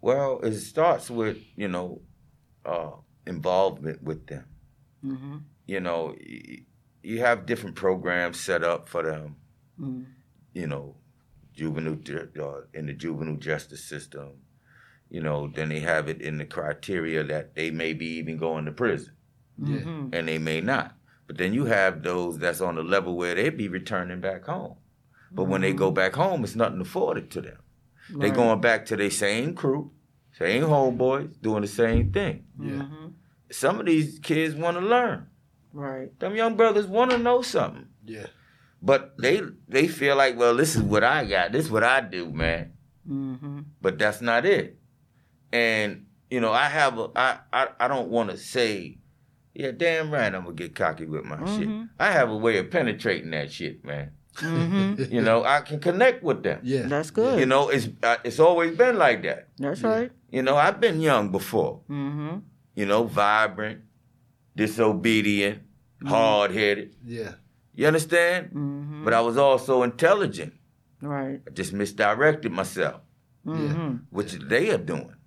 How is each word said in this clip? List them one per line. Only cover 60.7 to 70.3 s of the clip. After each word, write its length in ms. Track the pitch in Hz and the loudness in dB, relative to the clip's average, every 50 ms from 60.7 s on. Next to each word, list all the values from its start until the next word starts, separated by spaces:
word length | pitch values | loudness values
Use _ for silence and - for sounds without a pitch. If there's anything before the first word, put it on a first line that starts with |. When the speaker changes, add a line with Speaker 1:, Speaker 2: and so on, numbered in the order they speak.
| 202 196 | 4 4
Speaker 1:
been 220 | - 226 175 156 | 2 2 2 2
young 300 | 160 156 139 113 104 101 | 2 4 4 4 2 2
before. 500 | 92 98 - - - 107 92 - - - - - | -2 -2 -4 0 0 2 2 2 -2 -6 -12 -10
Speaker 2:
Mm-hmm. 500 | 143 143 139 139 147 147 151 151 165 202 - - _ _ _ _ _ | -8 -6 -6 -6 -6 -6 -6 -6 -8 -8 -10 -14 _ _ _ _ _
Speaker 1:
You 100 | - 104 | -6 -2
know, 180 | 101 101 110 117 | 2 2 2 2
vibrant, 800 | 113 - - 101 101 107 107 110 - 92 101 107 107 113 - - _ _ _ _ _ _ _ _ _ _ _ _ _ _ | 2 0 2 2 4 4 4 2 0 -2 -6 -8 -8 -8 -10 -16 _ _ _ _ _ _ _ _ _ _ _ _ _ _
disobedient, 1040 | - 107 107 107 113 117 110 107 - - 117 110 110 104 104 104 101 101 101 107 101 - - _ _ _ _ _ _ | 0 0 0 2 4 4 4 4 4 2 4 4 4 4 4 2 2 2 0 -2 -4 -12 -20 _ _ _ _ _ _
Speaker 2:
Mm-hmm. 80 | - 139 | -4 0
Speaker 1:
hard-headed. 880 | - 113 113 110 107 104 101 98 92 107 107 101 101 101 113 104 - - 123 | 2 4 6 6 6 4 4 2 2 2 2 2 2 0 -2 -12 -16 -20 -14
Speaker 3:
Yeah. 300 | 120 117 113 110 98 - - _ _ _ _ _ _ _ | -12 -10 -10 -10 -10 -12 -16 _ _ _ _ _ _ _
Speaker 1:
You 100 | - 127 151 | 2 2 4
understand? 640 | 156 160 156 156 170 170 170 170 180 180 170 180 | 4 4 2 4 4 4 6 4 2 0 -2 -6
Speaker 2:
Mm-hmm. 520 | - 143 147 143 143 143 143 143 151 151 156 | -8 -6 -6 -4 -6 -6 -10 -10 -10 -4 0
Speaker 1:
But 100 | 110 110 | 2 4
I 60 | 113 | 4
was 140 | 117 117 117 131 | 4 4 4 6
also 460 | 139 139 135 127 - - 131 127 123 | 6 6 6 4 4 4 4 4 4
intelligent. 720 | 120 117 - 160 165 196 208 196 - | 2 0 2 4 4 6 4 2 -2